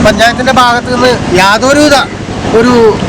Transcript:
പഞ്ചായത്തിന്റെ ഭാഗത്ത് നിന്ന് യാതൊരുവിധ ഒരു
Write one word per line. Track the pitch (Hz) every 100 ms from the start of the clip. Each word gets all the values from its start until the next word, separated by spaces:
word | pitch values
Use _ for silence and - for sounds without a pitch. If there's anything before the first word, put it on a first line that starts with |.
| 214
പഞ്ചായത്തിന്റെ | 208 226 233 254
ഭാഗത്ത് | 254 240 240 240
നിന്ന് | 247 247 226 - -
യാതൊരുവിധ | 196 214 262 294 294 277 - - - - - 220
ഒരു | 247 240 226 190